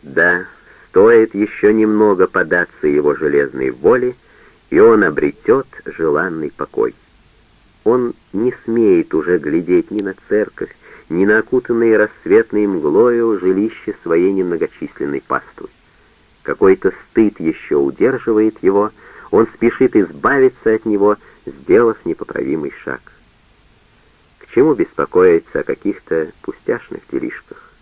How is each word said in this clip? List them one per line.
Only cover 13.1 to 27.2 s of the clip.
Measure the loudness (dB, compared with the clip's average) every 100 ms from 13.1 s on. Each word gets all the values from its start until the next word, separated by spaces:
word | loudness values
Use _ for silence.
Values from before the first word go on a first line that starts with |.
| 2 0 0
жилище | 0 0 -2 -6 -12 -10
своей | -2 0 2
немногочисленной | 0 -2 -4 -6 -8 -16 -10 -8 -8
паствы. | _ -8 -8 -20 -20 _ _ _ _ _ _ _
Какой-то | -10 0 2 2 0 -6 -6
стыд | 0 0 0
ещё | -6 -6 -4 -2
удерживает | -2 0 -2 -2 -2 0 0 0
его, | -2 0 -2 _ -20 -20 -2
он | 0 0
спешит | 0 -2 0 0 2
избавиться | -2 -4 -2 2 0 0 -2 -2
от | -2
него, | 0 0 0 -8 _ -18
сделав | -18 0 2 2 -2 -8
непоправимый | -8 -8 -8 -6 -6 -6 -12
шаг. | -12 -12 _ _ _ _ _ _ _ _ _ _ _ _ _ _
К | -6
чему | 2 2 2
беспокоиться | -2 -4 -2 2 4 2 0 -8
о |
каких-то | -6 -6 -6 -8 _ -6 -6 -10
пустяшных | -16 -12 -6 -6 -8 -16 _
делишках? | -8